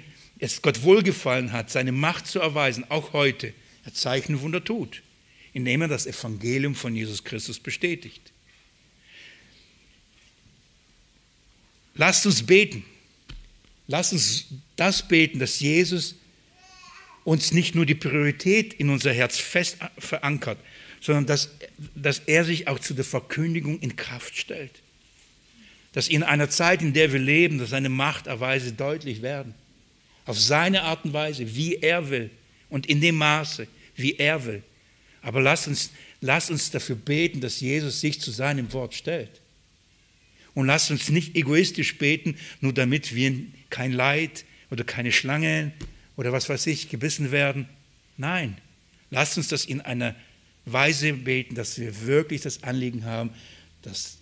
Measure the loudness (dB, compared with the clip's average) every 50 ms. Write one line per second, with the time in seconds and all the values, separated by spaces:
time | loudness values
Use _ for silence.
0 | -10 -20 -20 -20 -20 -20 -10 -6 -4 -4 -4 -2 0 0 0 4 6 8 8 8
1 | 6 4 2 0 0 0 0 0 -2 -2 -4 -6 -4 -2 -2 -2 0 0 0 0
2 | 0 0 -2 -2 -4 -4 -2 -2 -2 0 0 2 2 2 0 -2 -4 -4 -4 -4
3 | -4 -2 0 2 2 2 2 0 -6 -12 -12 -14 -20 -20 -20 _ -18 -10 -6 -4
4 | -2 0 0 0 0 -2 -2 -2 -2 -4 -4 -4 -4 -4 -4 -4 -6 -8 -12 -16
5 | -20 _ _ _ _ _ _ -20 -20 -12 -8 -4 0 0 2 2 2 0 -2 -4
6 | -4 -4 -6 -6 -6 -6 -6 -6 -4 -2 -2 0 0 -2 -4 -4 -6 -4 -4 -4
7 | -4 -6 -6 -8 -10 -8 -8 -8 -8 -8 -10 -10 -10 -10 -6 -4 -4 -4 -4 -6
8 | -10 -14 -20 -20 -20 -20 _ _ _ _ _ _ _ _ _ _ _ _ _ _
9 | _ -20 -20 -20 -20 -20 -20 -20 -20 -20 -20 -20 -20 _ _ _ _ _ _ _
10 | _ _ _ _ _ _ _ _ _ _ _ _ _ _ _ _ _ _ _ _
11 | _ _ _ _ _ _ _ _ _ _ _ _ _ _ _ _ _ _ 0 2
12 | 4 4 4 4 4 4 4 4 6 8 8 8 8 6 0 -8 -12 -14 -20 -20
13 | _ _ _ _ _ -18 -18 -18 -18 -20 -20 _ _ -20 _ _ _ -4 -2 0
14 | 0 2 2 2 2 2 0 -2 -4 -8 -12 -16 -16 _ _ 0 2 2 2 0
15 | 2 4 6 6 6 6 2 0 -2 -2 0 0 2 2 4 4 4 2 0 -2
16 | -2 -4 -8 -12 _ _ _ _ _ _ _ _ -20 -20 -20 -20 -20 -20 -20 -20
17 | -20 -20 -20 -6 0 2 2 2 4 4 4 4 4 4 2 2 4 4 2 0
18 | 0 -2 0 2 2 2 2 2 2 4 4 4 2 0 -2 -2 0 2 2 2
19 | 2 2 2 2 2 2 0 -2 -2 0 0 0 0 0 -4 -8 -10 -12 -12 -10
20 | -8 -6 -4 -2 -2 -2 -2 -2 -2 -6 -6 -8 -10 -18 -20 -20 -20 -20 -18 -6
21 | 0 2 2 4 4 2 2 2 0 -2 -6 -14 -20 -18 -18 -18 -18 -16 -8 -4
22 | -2 -2 -2 0 2 4 4 4 4 4 0 -2 -2 -4 -4 -4 -4 -4 -2 -4
23 | -2 -2 -4 -6 -6 -4 -2 -2 0 0 0 -2 -2 -4 -4 -4 -4 -6 -8 -8
24 | -10 -10 -10 -10 -10 -8 -8 -8 -8 -8 -10 -12 -12 -14 -16 -20 _ _ _ _
25 | _ _ _ -20 -20 -20 _ _ _ _ _ -20 -20 -20 -20 -20 _ _ -4 -2
26 | 0 2 2 2 4 4 4 2 2 2 2 2 4 4 4 4 2 2 4 6
27 | 4 4 4 2 2 4 4 6 4 4 2 0 -4 -2 -2 -2 0 0 0 0
28 | 0 0 -2 -4 -6 -8 -6 -4 -2 -2 0 -2 -2 -4 -6 -4 -4 -4 -4 -4
29 | -6 -8 -8 -8 -6 -8 -8 -8 -10 -12 -16 -20 _ _ _ _ _ _ _ _
30 | _ _ _ _ -10 -4 0 2 2 4 4 4 4 4 2 2 2 0 -2 -2
31 | -4 -4 -2 -2 -2 -4 -4 -6 -6 -6 -4 -4 -2 -2 -2 0 2 2 2 2
32 | 0 -2 -4 -4 -4 -6 -10 -18 _ _ _ _ _ -6 -6 -2 0 2 4 4
33 | 4 4 4 4 4 4 2 2 0 -4 -6 -8 -10 -12 -14 -20 -20 -16 _ -4
34 | -2 -2 0 2 2 2 2 0 -2 -6 -8 -8 -10 _ _ _ _ _ _ _
35 | _ _ -20 _ -8 -2 0 2 4 4 4 2 0 -2 -2 -4 -4 -6 -8 -14
36 | -20 -20 -14 _ -2 0 0 2 0 0 -2 -2 -2 -2 -2 -4 -4 -4 -6 -4
37 | -2 -2 0 2 2 0 0 -2 -4 -4 -4 -4 -2 -2 -2 -2 -2 -4 -2 -2
38 | -2 -2 -2 -4 -6 -6 -4 -2 -2 -2 -2 -2 -4 -4 -6 -6 -6 -8 -10 -10
39 | -8 -6 -6 -6 -6 -10 -14 -20 _ _ _ _ _ _ _ _ _ _ _ _
40 | _ _ _ _ _ _ _ _ -20 -8 -2 0 2 4 4 4 4 2 0 0
41 | 2 2 2 2 0 0 0 0 2 4 4 4 4 4 0 -2 -4 -4 -2 0
42 | 2 2 2 2 0 -4 -6 -6 -10 -18 -8 -4 -4 -2 0 2 2 2 2 0
43 | -2 -4 -2 0 0 0 0 -2 -6 -12 -16 -20 -16 -12 -8 -6 -4 -2 0 2
44 | 2 2 2 0 -2 -4 -6 -12 -16 -18 -20 -20 -14 -8 -8 -6 -6 -6 -6 -4
45 | 0 2 2 2 2 0 -2 0 0 0 0 -2 -2 -4 -8 -12 -14 -16 -18 -20
46 | -20 -16 _ -6 -4 -2 -2 -2 -2 -2 -4 -2 -2 -2 -4 -4 -6 -8 -6 -4
47 | -4 -4 -2 -2 -2 0 0 0 0 0 -2 -4 -8 -10 -14 -20 _ _ _ _
48 | _ _ _ -8 -4 -2 -2 -2 -2 -4 -6 -10 -14 _ _ _ _ _ _ _
49 | _ -4 0 0 0 2 0 -2 -2 -2 -2 -2 -2 -4 -6 -6 -6 -6 -4 -2
50 | -2 -4 -4 -8 -14 -20 _ _ _ _ _ _ -8 -2 2 2 4 4 2 2
51 | 0 -2 -2 -2 -2 -2 -2 -2 -4 -6 -6 -8 -6 -6 -6 -8 -8 -8 -8 -6
52 | -2 2 2 2 2 0 -2 -6 -6 -8 -10 -8 -6 -4 -4 -2 -2 -4 -4 -6
53 | -6 -6 -4 -4 -6 -6 -8 -12 -20 -20 -20 -20 -20 -20 _ _ -16 -12 -10 -10
54 | -10 -10 -12 -16